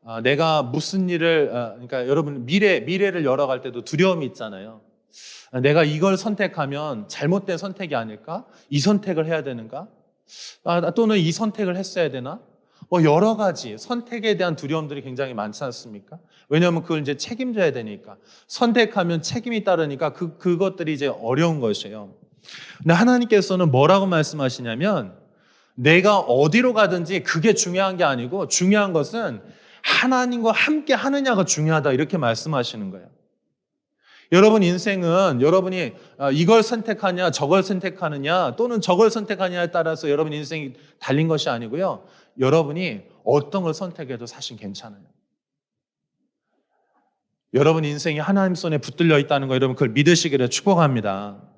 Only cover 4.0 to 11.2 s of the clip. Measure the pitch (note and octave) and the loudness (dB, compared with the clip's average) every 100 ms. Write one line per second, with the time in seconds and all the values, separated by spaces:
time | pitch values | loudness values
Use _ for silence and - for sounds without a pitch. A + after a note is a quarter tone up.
4 | F#3+ E3+ C3 - A2 F#2+ G#2+ A2 _ _ | 2 2 -6 -10 -14 -12 -18 -20 _ _
5 | _ - - - - B2+ C3+ D3+ D#3 D3+ | _ -20 -20 -20 -10 0 2 4 2 2
6 | F#3+ F#3 A3 G3+ G3 - C#3 C#3+ D3+ A#2 | 2 2 -2 -2 -4 -4 -6 -6 -8 -8
7 | G2+ - D3 F#3+ G3 E3+ G3 F#3 F3+ C3 | -10 -4 0 0 -2 -6 -8 -10 -6 -6
8 | A2+ G#2+ - F3+ - _ _ C#3+ D#3+ G#3 | -6 -14 -12 -12 -14 _ _ 0 2 2
9 | F#3+ D#3+ D#3+ D#3+ C#3 A#2+ A2+ C#3 G3+ _ | 0 -2 -2 -4 -4 -10 -12 -14 -16 _
10 | _ _ _ - - - E3 F3 E3+ F3 | _ _ _ -20 -20 -10 -2 0 0 2
11 | A3+ G#3+ | 2 4